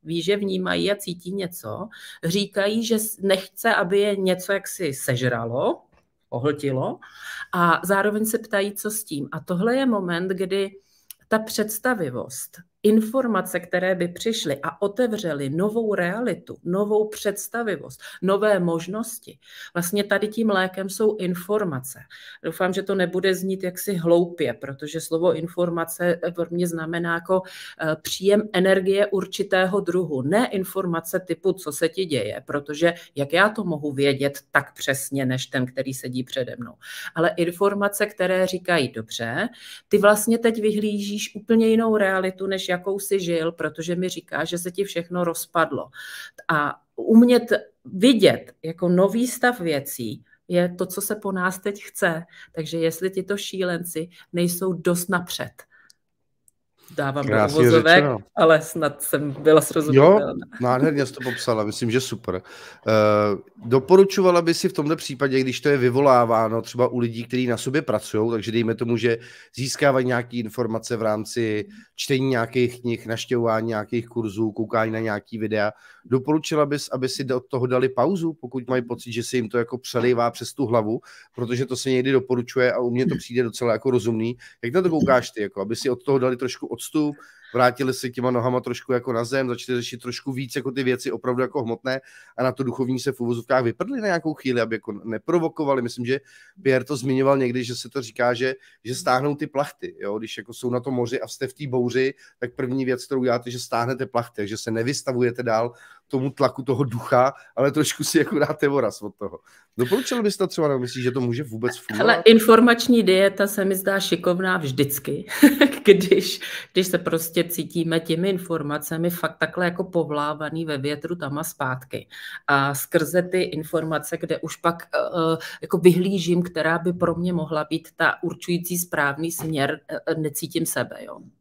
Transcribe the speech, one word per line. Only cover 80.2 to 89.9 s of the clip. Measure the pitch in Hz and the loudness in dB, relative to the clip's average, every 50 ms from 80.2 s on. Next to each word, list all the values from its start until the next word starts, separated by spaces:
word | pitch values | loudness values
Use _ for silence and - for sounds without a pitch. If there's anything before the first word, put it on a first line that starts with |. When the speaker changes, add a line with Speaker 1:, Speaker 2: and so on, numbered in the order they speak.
| 117 120 | 2 0
Speaker 2:
přes | 117 - 120 - - | 0 -4 -12 -12 -4
tu | - 139 | -4 -2
hlavu, | 107 117 117 107 104 113 131 _ - - - - _ _ | 2 2 2 2 2 -2 -4 _ -12 -20 -20 -20 _ _
protože | - 120 110 123 120 135 | -6 -4 -2 -2 -2 -2
to | 123 127 | -2 -4
se | 123 - 135 | -4 -2 0
někdy | 131 127 127 135 135 | 0 2 2 4 2
doporučuje | 127 127 127 131 123 120 120 - 131 123 123 110 | 2 2 2 -2 -2 -2 -2 0 2 2 2 2
a | 117 | 2
u | 127 120 | 0 0
mě | 120 123 131 | 0 2 0
to | 117 113 | 0 0
přijde | 117 - - 120 123 123 | -4 -6 -4 -2 0 0
docela | 117 107 - 123 120 110 | 0 -2 -2 0 0 0
jako | 110 - 135 | 2 2 2
rozumný. | 123 123 101 117 113 110 113 117 123 - - - - _ - | 2 2 2 0 -2 0 -2 -4 -4 -8 -14 -20 -18 _ -8
Jak | 120 127 | -2 0
na | 180 185 | 2 2
to | 180 | 2
koukáš | 165 156 139 135 131 127 120 - | 2 2 4 6 4 4 4 0
ty, | - 113 104 | -6 -4 -4
jako, | 98 - 101 | -4 -4 -6
aby | 98 104 113 | -4 -4 -4
si | - - 139 | -4 -2 -2
od | 123 120 - | -2 -2 0
toho | - 139 135 | 0 2 2
dali | 120 127 127 | 2 0 0
trošku | 123 135 123 - - - | -2 -4 -6 -6 -8 -8
odstup, | - 120 113 - - - 156 151 147 143 - - - - - - - - | -10 -8 -10 -10 -4 -2 0 0 0 -2 -6 -16 -20 -20 -20 -20 -6 2
vrátili | 120 127 127 123 - 139 131 131 | 4 4 4 4 2 -2 -2 -2
se | 127 - 127 | -2 -4 -6
těma | 123 - 120 127 | -6 -2 -2 0
nohama | 127 120 113 127 123 127 | 0 2 0 2 0 0
trošku | 123 127 120 - - - 131 | -2 -4 -8 -8 -4 -2 -2
jako | 123 120 131 120 | -2 0 -2 -2
na | 113 117 | -2 -2
zem, | 113 131 135 135 123 | -2 -2 -2 -2 -2
začali | 120 113 - - 127 123 | -4 -6 -4 -4 -4 -4
řešit | 123 - | -4 -6